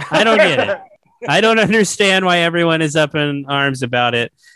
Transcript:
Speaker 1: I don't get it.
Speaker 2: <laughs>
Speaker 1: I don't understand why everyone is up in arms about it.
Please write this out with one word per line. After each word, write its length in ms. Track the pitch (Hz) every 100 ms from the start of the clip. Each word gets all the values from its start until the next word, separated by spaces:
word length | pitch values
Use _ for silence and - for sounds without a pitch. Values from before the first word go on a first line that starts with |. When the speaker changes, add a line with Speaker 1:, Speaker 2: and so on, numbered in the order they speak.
| -
Speaker 1:
I 100 | 311
don't 160 | 320 220
get 300 | 277 127 202
it. 100 | 190
Speaker 2:
<laughs> 40 | - _ _ _ 240
Speaker 1:
I 140 | 170
don't 180 | 220 226
understand 680 | 190 220 190 - 196 190 185
why 120 | 175
everyone 440 | 170 170 165 160
is 140 | 156 156
up 180 | 147
in 320 | 151 147 143 139
arms 340 | 139 139 131
about 320 | 123 123 120
it. 160 | 120 117 _ _